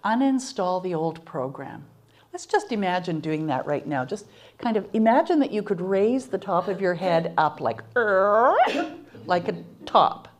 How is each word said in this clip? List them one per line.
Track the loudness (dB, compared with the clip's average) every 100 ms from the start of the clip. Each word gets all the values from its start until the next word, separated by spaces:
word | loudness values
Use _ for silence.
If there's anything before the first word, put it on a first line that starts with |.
Uninstall | 0 2 2 2 -2 -4 -2 -2
the | -2
old | -2 -2 -6 -10
program. | -6 -6 -8 -14 -16 -20 _ _ _ _
Let's | -16 -2
just | -2 -2
imagine | -2 0 -2 -2 -4
doing | -2 -4 -2
that | -2 -2
right | -4 -2
now. | -4 -4
Just | -8 -12 -20 -20 _
kind | -2 -2
of | -2
imagine | 2 4 4 4 2
that | 2
you | -2
could | -4 -4
raise | 0 2 2 0 -4
the | -8
top | 0 -2 0
of | -2
your | -2
head | 0 2 2 2 2
up | 2 2
like, | -4 -4 -4 0 2 4 4 4 4 4 2 0 -6 -10 -20 -18 -2
like | -2 0
a | -6 -12 -18 2
top. | 4 4 0 -16